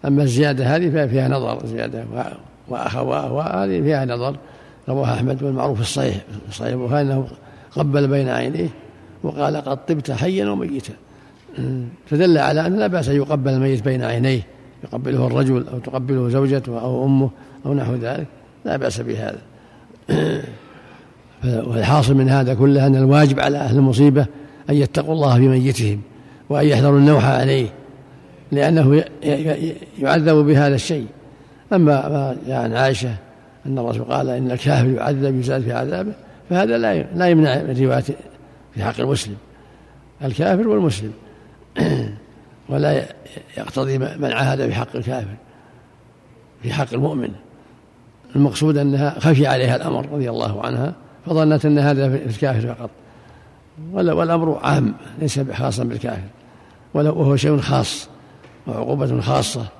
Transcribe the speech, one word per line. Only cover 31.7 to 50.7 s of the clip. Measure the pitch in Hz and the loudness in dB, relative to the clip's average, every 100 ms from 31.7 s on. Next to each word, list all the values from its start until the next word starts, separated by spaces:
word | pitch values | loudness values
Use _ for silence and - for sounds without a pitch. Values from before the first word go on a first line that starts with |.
أما | 196 151 143 - | 4 4 4 0
ما | 143 135 127 127 | -4 -4 -6 -6
جاء | 131 | -4
عن | 117 | -2
عائشة | 113 135 131 123 101 - - - - 139 | 0 0 0 -4 -8 -12 -20 -20 -14 -8
أن | 135 | -4
الرسول | 117 113 | -4 -6
قال: | 120 131 131 | -4 -4 -2
"إن | 123 127 | -4 -4
الكافر | 123 139 139 123 | -2 0 2 2
يعذب | 131 - 139 139 131 | 2 -2 0 0 -2
يزاد | 123 135 | -2 -4
في | 120 | -4
عذابه"، | 120 131 180 202 208 - - - | -4 -4 -4 -6 -10 -18 -20 -4
فهذا | 180 220 233 | 0 2 0
لا | 226 | 0
ي-، | 180 - | 0 -2
لا | 170 180 | 0 4
يمنع | 165 156 | 6 4
الرواية | 135 151 127 131 127 123 135 - - - - - | 2 -2 0 2 0 -2 -8 -12 -20 -20 -20 -16
في | 113 | -6
حق | 104 - | -6 -2
المسلم، | 127 135 107 101 - - - - - - - - | -2 -2 -4 -14 -18 -20 -20 -20 -20 -20 -20 -10
الكافر | 139 117 170 190 226 | -8 -2 0 0 2
والمسلم، | 214 170 98 107 107 - - - - - - | 2 0 -2 -8 -12 -20 -20 -20 -20 -14 -4
<clears throat> | 165 131 110 104 - - - - - | -2 -2 -4 -10 -20 -20 -20 -20 -6
ولا | 139 151 143 | -2 0 0
ي-، | 120 - - - - - | -4 -16 -20 -20 -16 -14
يقتضي | 110 - 135 135 | -8 -6 -4 -2
م-، | 127 - | -4 -4
منع | 139 117 | -4 0
هذا | 135 135 120 | 0 0 -2
في | |
حق | 101 120 123 | -4 -6 -6
الكافر، | 117 127 104 104 - - - - _ _ _ _ _ - _ _ | -6 -6 -8 -12 -20 -20 -20 -20 _ _ _ _ _ -20 _ _
في | 117 | -8
حق | 143 131 | -4 -4
المؤمن. | 120 143 151 117 95 - - - - _ _ - _ - 135 | -2 -2 -2 -6 -10 -20 -20 -20 -20 _ _ -20 _ -6 2
المقصود | 143 - 151 143 | 2 2 2 2
أنها | 143 139 143 - | 2 2 0 0
خفي | 160 139 143 | 4 4 4
عليها | 131 127 123 | 2 2 0
الأمر | 143 127 139 | -2 -4 -4
رضي | 147 123 | -4 -4
الله | 117 113 101 | -2 -4 -4
عنها، | 120 | -4